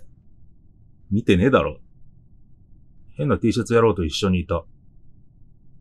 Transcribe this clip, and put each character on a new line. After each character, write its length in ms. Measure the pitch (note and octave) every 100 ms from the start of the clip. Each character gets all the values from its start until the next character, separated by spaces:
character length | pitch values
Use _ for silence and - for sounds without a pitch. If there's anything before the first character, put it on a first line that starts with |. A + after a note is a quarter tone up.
| - - - - - - - - - - -
見 140 | G2+
て 140 | - F#2
ね 80 | B2+
え 40 |
だ 120 | A#2
ろ。 160 | D2 - - - - - - - - - - - - - - -
変 120 | D3
な 120 | F#2+
T 120 | A2+
シ 80 | G#2+
ャ 40 |
ツ 100 | A2
野 80 | A#2
郎 140 | A2+ G2
と 100 | D#2
一 60 |
緒 180 | - G2
に 120 | F2+
い 40 | D#2+
た。 180 | E2+ - - - - - - - - - - - -